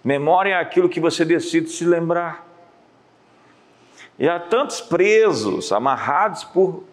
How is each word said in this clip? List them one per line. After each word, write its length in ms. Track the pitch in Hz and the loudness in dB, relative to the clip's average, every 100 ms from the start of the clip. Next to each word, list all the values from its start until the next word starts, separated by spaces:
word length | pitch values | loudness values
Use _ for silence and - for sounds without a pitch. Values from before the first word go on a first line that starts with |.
Memória 500 | 127 139 147 185 190 | -4 -2 2 2 2
é 80 | 180 | -2
aquilo 300 | 160 180 180 | 0 0 0
que 100 | 180 | 0
você 240 | - - | -2 0
decide 460 | 165 170 165 165 160 | 0 0 0 -2 -2
se 160 | - 170 | -4 0
lembrar. 600 | 170 165 170 170 156 - - - _ _ _ _ _ _ _ _ _ _ _ _ - - - | 0 0 -2 -4 -12 -20 -20 -20 _ _ _ _ _ _ _ _ _ _ _ _ -20 -20 -2
E 80 | 147 | -2
há 100 | 170 | -2
tantos 440 | 170 226 285 - | 0 0 0 -6
presos, 880 | - 170 202 220 220 131 104 90 - | -4 2 4 6 4 2 -2 -4 -2
amarrados 720 | 101 131 131 - 143 214 - | 0 0 -2 -2 0 -2 -4
por 400 | - 175 185 170 - | -4 0 0 -2 -14